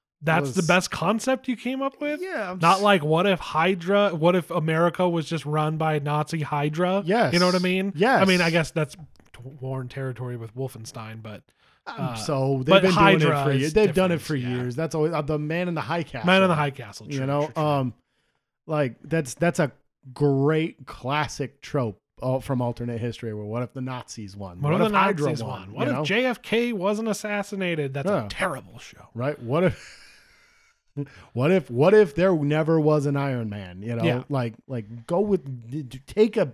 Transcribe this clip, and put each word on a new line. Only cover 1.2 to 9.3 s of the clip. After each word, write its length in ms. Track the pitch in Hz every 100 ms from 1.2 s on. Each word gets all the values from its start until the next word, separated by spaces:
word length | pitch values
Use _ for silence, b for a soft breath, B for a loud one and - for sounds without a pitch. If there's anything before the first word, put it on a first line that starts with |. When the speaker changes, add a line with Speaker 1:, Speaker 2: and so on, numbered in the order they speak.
| - 262 262
Speaker 1:
you 80 | 233
came 260 | 240 262
up 180 | 269 -
with? 220 | 294 302
Speaker 2:
Yeah, 300 | 381 311 190
I'm 80 | 185
Speaker 1:
Not 180 | 170 190
Speaker 2:
s- 60 |
Speaker 1:
like, 200 | 202 190
what 220 | 151 160 202
if 140 | 180
Hydra, 720 | - 160 175 190 170 202 202
what 220 | 160 165 180
if 160 | 160
America 580 | 170 160 160 170 - 180
was 160 | 170 151
just 200 | 165 147
run 300 | 151 151 156
by 200 | 156 151
Nazi 440 | 143 151 151 165
Hydra? 600 | 143 147 147 156 180 196 156
Speaker 2:
Yes. 260 | 226 165
Speaker 1:
You 60 | 175
know 80 | 180
what 80 | 185
I 40 |
mean? 320 | 180 185 196 147
Speaker 2:
Yes. 260 | 226 262
Speaker 1:
I 40 | 190
mean, 140 | 180
I 100 | 170
guess 180 | 165 151
that's 240 | 160 151 -
t-, 60 | 151 - _